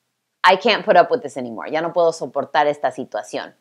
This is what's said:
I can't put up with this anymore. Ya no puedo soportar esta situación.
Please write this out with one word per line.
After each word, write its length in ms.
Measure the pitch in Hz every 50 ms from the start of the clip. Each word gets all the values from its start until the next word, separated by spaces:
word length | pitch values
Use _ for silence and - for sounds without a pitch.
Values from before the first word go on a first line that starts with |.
| _ _ _ _ _ _ _ _ -
I 120 | 180 196
can't 260 | 190 - 233 202 175 180
put 140 | 214 185
up 120 | 175 165 -
with 120 | 165 139
this 160 | - 131 -
anymore. 340 | 135 123 120 113 95 73 101
Ya 80 | 143 156
no 140 | 170 170 -
puedo 180 | 175 170 165
soportar 560 | 160 - 160 131 - 139 131 - - 156 147
esta 240 | 147 143 - - 131
situación. 640 | - 147 120 - - 104 - - - 123 82 87 - _